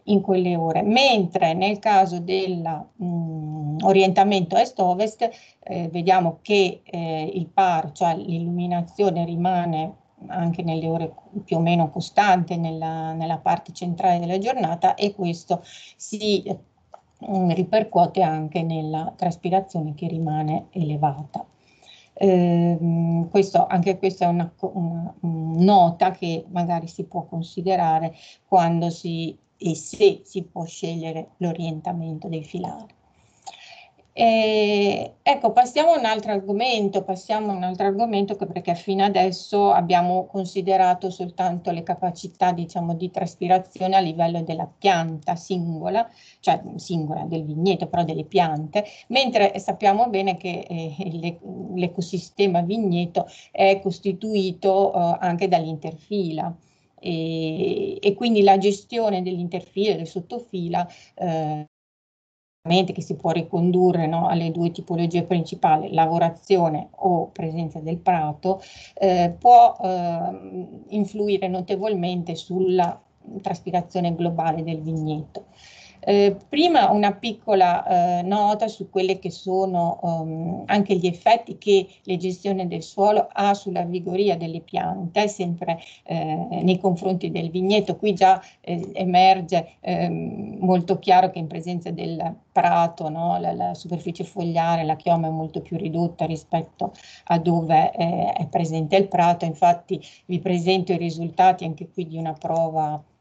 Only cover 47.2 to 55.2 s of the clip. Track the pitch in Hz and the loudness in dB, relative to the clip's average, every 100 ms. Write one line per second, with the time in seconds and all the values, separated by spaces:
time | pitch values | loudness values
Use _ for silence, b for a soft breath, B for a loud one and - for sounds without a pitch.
47.2 | 156 165 151 151 185 180 170 175 165 160 | -6 -6 -6 0 2 2 0 -2 -2 -4
48.2 | 151 190 165 151 156 208 208 B B 254 | -2 2 2 0 -4 -4 -4 B B 0
49.2 | 254 214 196 196 202 185 202 208 240 196 | 2 4 2 0 -6 0 2 4 2 2
50.2 | 196 180 185 170 - 170 160 147 175 165 | 0 -2 -4 -8 -8 -8 -8 -8 -8 -6
51.2 | 170 170 - - - 180 180 175 170 180 | -8 -8 -14 -14 -8 -4 -4 -4 -6 -6
52.2 | - - 202 175 170 220 202 170 175 - | -8 0 2 2 0 -2 0 0 -2 -4
53.2 | - B B - 196 196 196 180 202 185 | -6 B B 2 4 4 0 -4 -4 -4
54.2 | 220 214 185 175 196 190 196 175 170 175 | -2 -2 -2 0 2 4 4 2 0 0